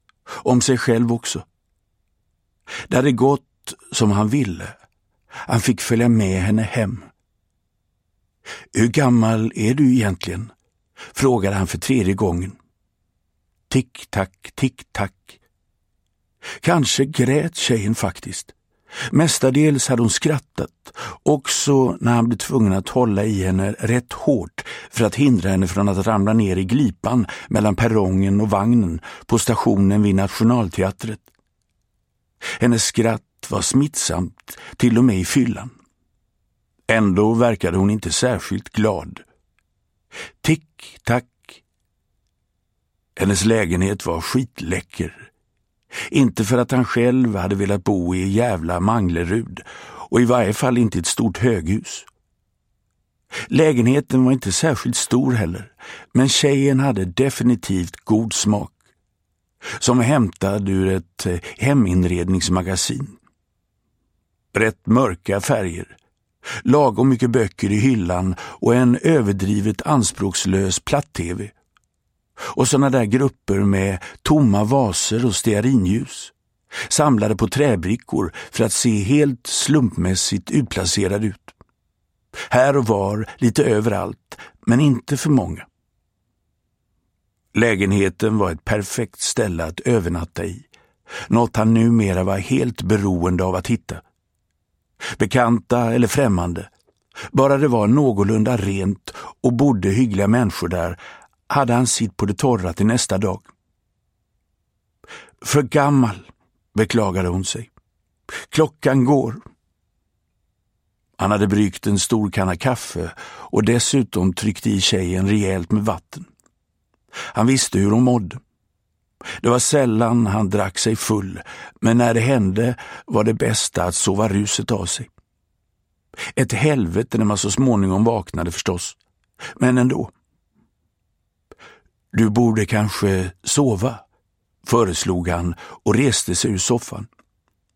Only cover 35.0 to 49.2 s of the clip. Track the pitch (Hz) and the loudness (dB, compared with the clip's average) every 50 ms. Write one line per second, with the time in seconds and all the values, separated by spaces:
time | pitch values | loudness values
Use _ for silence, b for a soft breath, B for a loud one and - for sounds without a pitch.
35 | 127 127 101 92 90 - - 139 123 120 98 - 117 123 - _ _ _ _ _ | 4 4 2 0 -2 0 0 0 0 0 -2 -6 -10 -16 -18 _ _ _ _ _
36 | _ _ _ _ _ _ _ _ _ _ _ _ _ _ _ _ _ - 113 110 | _ _ _ _ _ _ _ _ _ _ _ _ _ _ _ _ _ 0 2 2
37 | 107 101 90 98 107 110 117 113 120 120 110 - - 87 85 95 95 101 107 107 | 2 2 2 2 2 2 2 2 2 2 2 0 -2 0 0 2 2 2 0 -2
38 | - 87 - - - 127 120 - - - 98 101 - - - 110 107 107 98 82 | -4 -4 -4 -2 0 0 -2 -2 -4 -6 -8 -8 -8 -6 -4 -2 0 0 0 -2
39 | 71 - - - - _ _ _ _ _ _ _ _ _ _ _ _ _ _ _ | -6 -12 -16 -20 -20 _ _ _ _ _ _ _ _ _ _ _ _ _ _ _
40 | _ _ B B B B B B - - 160 156 - _ _ - - - - - | _ _ B B B B B B -2 -2 -2 -2 -4 _ _ -20 -20 -20 -20 -10
41 | - - 117 123 123 _ _ _ _ - - _ _ _ _ _ _ _ _ _ | -4 -2 -2 -2 -2 _ _ _ _ -20 -20 _ _ _ _ _ _ _ _ _
42 | _ _ _ _ _ _ _ _ _ _ _ _ _ _ _ _ _ _ _ _ | _ _ _ _ _ _ _ _ _ _ _ _ _ _ _ _ _ _ _ _
43 | _ _ - - 98 98 101 90 95 110 113 110 101 82 90 87 92 98 104 98 | _ _ -6 -2 0 0 2 2 2 2 2 2 2 0 0 0 0 0 -2 -4
44 | - - 85 80 - - - 127 135 - _ - - 85 90 80 - _ - - | -4 -6 -6 -6 -4 -2 -2 -2 -2 -4 _ -10 -8 -6 -6 -6 -6 _ -8 -8
45 | 85 - - - - - _ _ _ _ _ _ _ _ _ _ _ _ B B | -8 -8 -10 -16 -20 -20 _ _ _ _ _ _ _ _ _ _ _ _ B B
46 | B B B 139 135 110 - - 110 101 127 120 120 - 131 127 123 - - - | B B B 2 2 2 2 0 0 0 2 0 2 2 2 0 0 0 0 2
47 | 135 127 123 131 127 113 101 95 90 92 101 98 101 95 101 98 95 - 104 92 | 2 2 2 2 2 0 0 -2 -2 -2 -2 -2 -2 -2 -2 -2 0 0 0 0
48 | 87 87 92 92 92 98 98 110 120 120 101 85 78 85 87 90 90 104 113 117 | 0 -2 -2 -2 0 0 0 0 0 0 -2 -2 -4 -4 -2 0 0 0 2 2
49 | 98 87 82 82 | 0 0 -2 -2